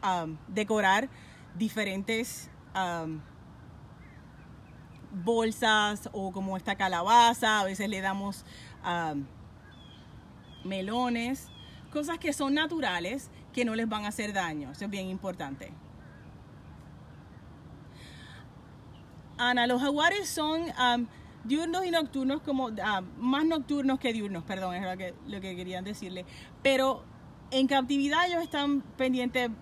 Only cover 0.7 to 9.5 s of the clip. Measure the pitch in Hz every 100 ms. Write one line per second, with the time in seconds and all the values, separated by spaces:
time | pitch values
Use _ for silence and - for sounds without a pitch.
0.7 | 214 196 202 269 - - - - 170 220
1.7 | 214 202 190 196 226 247 - - - -
2.7 | 190 185 170 160 160 - - - - -
3.7 | - - - - - - - - - -
4.7 | - - - - 196 175 233 226 214 233
5.7 | 214 208 208 - 220 190 185 190 190 190
6.7 | 196 190 175 180 233 233 240 226 214 196
7.7 | 190 208 202 190 196 196 196 - - -
8.7 | - 180 175 165 143 139 - -